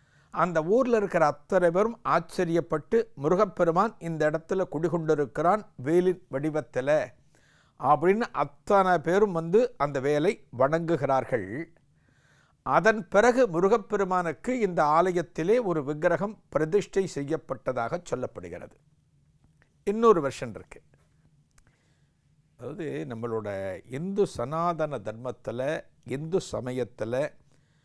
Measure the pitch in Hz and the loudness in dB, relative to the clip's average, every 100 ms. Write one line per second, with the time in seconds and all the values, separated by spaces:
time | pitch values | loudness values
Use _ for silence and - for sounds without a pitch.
0 | _ _ _ - 175 160 156 233 247 233 | _ _ _ -2 0 0 2 2 4 2
1 | 202 175 151 - - 190 175 175 220 233 | 2 2 2 0 -2 2 2 2 0 -2
2 | 135 160 - - 170 165 - 156 - 226 | 0 0 0 -4 0 -2 -2 -6 0 0
3 | 226 - 143 180 202 - 170 165 220 - | 0 -4 0 2 0 0 0 2 0 -4
4 | 165 160 151 156 - 190 180 147 170 170 | -8 -2 0 -2 -4 -4 -4 -4 -2 -2
5 | 156 151 143 147 165 208 - - 131 175 | 0 0 -2 0 0 0 -4 -10 0 2
6 | 185 180 - 135 156 151 147 131 135 151 | 2 -2 -6 -6 -4 -4 -6 -4 0 0
7 | - - _ _ _ _ _ - 131 147 | -2 -10 _ _ _ _ _ -4 2 4
8 | 170 208 233 135 147 - - 202 185 170 | 4 2 0 -4 -4 -6 2 4 4 2
9 | 147 185 208 170 165 202 247 - 143 139 | 2 2 2 0 0 2 2 -2 -2 0
10 | 135 147 170 233 _ 117 135 160 165 165 | 0 2 0 -2 _ 0 2 2 0 0
11 | 139 135 120 123 95 123 170 _ _ _ | 0 0 0 -4 -4 -8 -10 _ _ _
12 | _ _ _ _ _ _ - 147 196 220 | _ _ _ _ _ _ 0 4 4 2
13 | - 196 240 240 240 160 190 233 196 202 | 2 4 6 4 2 2 2 2 0 -2
14 | 190 185 170 - - 254 202 170 147 156 | 0 0 -2 -4 -4 -2 0 2 4 4
15 | 185 175 - - 165 240 208 160 135 151 | 4 0 -4 -4 2 2 2 -2 -4 -2
16 | 175 170 202 214 _ - 160 202 - 196 | 0 0 -2 -8 _ -2 0 0 0 -2
17 | 185 143 143 156 - 135 - 123 117 170 | -2 -6 -6 -6 -6 -8 -6 -4 -4 -6
18 | - 127 123 - 87 87 - _ _ _ | -8 -8 -8 -10 -14 -14 -16 _ _ _
19 | _ _ _ _ _ _ _ _ - 214 | _ _ _ _ _ _ _ _ -6 4
20 | 233 180 139 - 123 92 - - - _ | 6 6 2 -4 -10 -10 -16 -20 -20 _
21 | _ _ _ _ _ _ _ _ _ _ | _ _ _ _ _ _ _ _ _ _
22 | _ _ _ _ _ - 120 156 151 139 | _ _ _ _ _ -18 -14 -10 -8 -8
23 | 151 113 120 113 104 98 95 90 - 131 | -8 -8 -4 -4 -4 -6 -6 -8 -10 -10
24 | 180 196 196 - 123 160 175 160 151 131 | -4 -2 -2 -2 -6 -2 -2 -2 -4 -6
25 | 101 113 127 - - 117 135 160 - _ | -10 -10 -10 -10 -8 -6 -4 -6 -10 _
26 | - 135 160 180 - 113 127 127 113 - | -10 -8 -4 -4 -4 -8 -6 -4 -6 -6
27 | 113 123 147 - _ _ _ _ | -4 -2 -4 -8 _ _ _ _